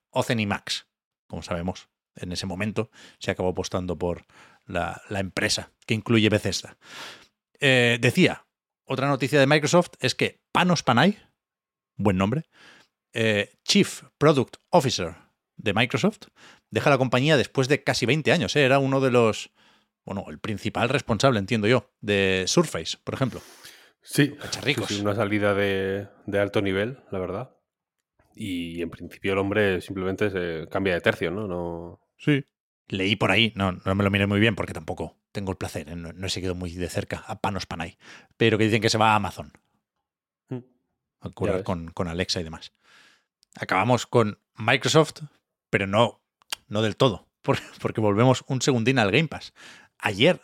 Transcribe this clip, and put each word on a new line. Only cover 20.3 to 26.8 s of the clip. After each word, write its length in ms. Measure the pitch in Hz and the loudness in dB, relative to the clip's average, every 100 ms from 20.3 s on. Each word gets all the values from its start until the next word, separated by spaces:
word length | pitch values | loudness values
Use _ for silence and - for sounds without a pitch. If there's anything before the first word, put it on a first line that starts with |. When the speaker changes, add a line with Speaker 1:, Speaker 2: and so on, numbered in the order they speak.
| 78 | -10
Speaker 1:
principal 480 | - 101 110 101 117 | -8 -6 -6 -2 0
responsable, 500 | 131 - 110 135 113 | 0 -2 2 4 2
entiendo 300 | 95 117 104 | 0 0 4
yo, 240 | 123 - _ | 2 0 _
de 440 | 104 101 95 92 92 | 0 2 2 2 2
Surface, 500 | - 165 90 80 - | 2 0 -2 -8 -10
por 100 | - | -10
ejemplo. 260 | 107 127 90 - - - - _ _ | -4 -4 -6 -16 -20 -20 -20 _ _
Speaker 2:
Sí. 280 | - - 143 | -4 0 0
Speaker 1:
Cacharricos. 560 | - - - 123 131 - | -2 -12 -6 -4 -4 -4
Speaker 2:
Sí, 80 | 101 | -4
sí, 40 | |
una 140 | 101 | -2
salida 400 | 101 101 104 104 | -2 -2 0 0
de, 540 | 98 101 95 95 98 101 - - | 0 0 0 -2 -6 -8 -14 -6
de 120 | 101 | -2
alto 200 | 101 110 | 0 0
nivel, 380 | 98 95 | 0 0